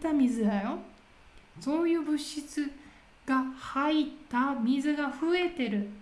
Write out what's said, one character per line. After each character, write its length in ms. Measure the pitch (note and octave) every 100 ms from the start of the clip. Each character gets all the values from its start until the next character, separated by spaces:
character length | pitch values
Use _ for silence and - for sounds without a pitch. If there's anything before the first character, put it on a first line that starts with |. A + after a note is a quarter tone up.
た 100 | D#4+
水 300 | D4 B3+ A3+
だ 180 | G#3+ G3+
よ。 160 | G#3 D#4+ - - - - - - - -
そ 240 | C4+ D#4
う 60 | E4+
い 60 | E4
う 60 |
物 160 | D4+ D4
質 540 | - D4+ - - C#4 - - - - - -
が 180 | C4 C4 -
入 460 | - C4+ D4 D#4
っ 20 | D4 - -
た 260 | B3 C4+ B3+
水 400 | A3+ C#4 D4 D4
が 140 | C#4
増 260 | B3+ D#4+ F4+
え 140 | F4
て 200 | - A#3
る 200 | G#3 G3+ -